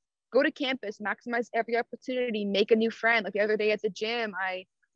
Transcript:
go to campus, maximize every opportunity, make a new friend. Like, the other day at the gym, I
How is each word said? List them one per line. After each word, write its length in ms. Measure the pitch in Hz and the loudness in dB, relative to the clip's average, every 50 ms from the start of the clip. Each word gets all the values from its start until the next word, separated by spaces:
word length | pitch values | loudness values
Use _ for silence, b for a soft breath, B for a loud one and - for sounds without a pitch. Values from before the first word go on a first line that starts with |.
| _ _ _ _ _ _ - | _ _ _ _ _ _ 2
go 100 | 254 294 | 4 4
to 80 | 311 | 4
campus, 480 | - - 285 254 262 254 - 202 220 - | 0 -2 -2 -2 -2 -4 -4 -8 -8 -6
maximize 480 | 208 196 220 - - 240 240 240 233 - - | -4 -4 -4 -4 -4 -4 -2 -2 -2 -2 -2
every 240 | 233 220 - 233 | -2 -2 0 0
opportunity, 680 | 233 240 - - - - - 254 254 247 247 208 214 202 | -2 -2 -4 -10 -12 -8 -6 -2 -2 -2 -2 -2 -2 -2
make 260 | 202 196 190 214 - | 0 2 2 4 6
a 40 | 233 | 6
new 160 | 220 226 226 | 4 4 2
friend. 320 | 220 - - 226 233 226 202 | 0 0 2 2 2 2 0
Like, 100 | 190 - | 0 0
the 60 | 190 | 0
other 180 | 208 208 214 | 2 2 2
day 140 | 208 214 214 | 2 2 0
at 100 | 208 208 | 0 0
the 80 | - 214 | -2 -6
gym, 440 | 180 - 214 220 233 240 226 214 180 180 | -4 -4 -4 -4 -2 -4 -4 -4 -4 -6
I 260 | 190 190 185 185 185 - _ _ _ _ _ | -4 -4 -4 -6 -10 -14 _ _ _ _ _